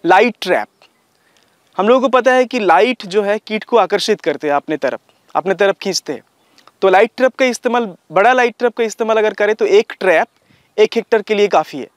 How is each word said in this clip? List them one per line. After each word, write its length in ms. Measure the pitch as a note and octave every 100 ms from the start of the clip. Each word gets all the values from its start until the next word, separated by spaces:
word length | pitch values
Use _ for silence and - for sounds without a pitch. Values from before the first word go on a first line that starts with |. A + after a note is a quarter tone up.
| E3+
light 300 | F#3 A#3 -
trap। 260 | F#3 C#3+ G#2 _ _ _ _ _ _ _ _ _ _ -
हम 100 | G3+
लोगों 140 | B3+
को 60 | B3
पता 260 | B3 B3
है 120 | B3+ B3
कि 140 | B3+
light 460 | G3 E3+ A3 B3 G3
जो 160 | G3+
है 180 | G3+ G#3+
कीट 240 | - G#3+
को 140 | - A#3
आकर्षित 440 | F#3 G3+ - G3+
करते 260 | E3 C#3 D3+
हैं 60 |
अपने 240 | C#3+ - D3+
तरफ, 220 | C3 A#2 _ _ _ D3+
अपने 180 | D#3+
तरफ 220 | F3+ G3 F#3+
खींचते 320 | G3+ F3 -
हैं। 80 | B2+ _ _ _ _ _ _
तो 80 | F#3+
light 220 | F#3 A3+ -
trap 180 | B3+ -
का 100 | C4
इस्तेमाल, 500 | A#3 B3 A#3+ A3 E3+ _
बड़ा 220 | E3 A3
light 220 | B3+ A#3+ -
trap 180 | A#3+ A#3
का 60 |
इस्तेमाल 340 | A3+ - A3 A3
अगर 160 | G#3+
करें 220 | G3+ G#3 A3
तो 100 | A3+
एक 280 | G3 - -
ट्रैप 280 | F#3+ E3 A#3 _ _ _ _ -
एक 180 | G#3+ A#3
hectare 260 | - A3
के 140 | G3+ G#3
लिए 120 | G3+
काफ़ी 320 | F#3 D#3 C#3+
है 80 | A#2